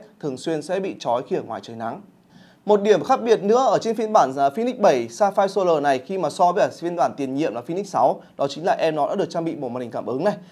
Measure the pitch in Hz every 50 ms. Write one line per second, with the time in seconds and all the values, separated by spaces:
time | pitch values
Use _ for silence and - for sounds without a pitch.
0 | - - _ - - 147 131 123 - 170 165 151 147 - 180 196 190 185 110 -
1 | - 123 117 123 135 - 185 156 113 101 113 101 - - 117 113 113 117 135 196
2 | - - _ _ _ _ _ - - _ _ _ - 196 208 202 202 220 202 165
3 | 143 - 262 220 214 247 214 160 170 202 226 247 269 240 214 214 220 226 226 226
4 | 220 214 214 202 151 131 131 139 139 139 143 226 233 254 233 - 208 185 143 123
5 | 117 113 - - 214 196 196 208 196 196 196 208 185 175 165 147 139 143 135 131
6 | - - 190 190 170 147 143 - 185 175 180 202 165 131 - - 165 175 175 170
7 | 160 127 - - 139 131 131 139 160 131 104 120 117 - 170 190 202 - - 123
8 | 123 147 190 180 - - _ - 135 143 143 151 160 190 165 - 151 160 156 151
9 | 139 - 180 202 160 160 - 175 170 165 - - 135 120 120 127 127 113 120 120
10 | 104 104 120 135 165 208 - - - -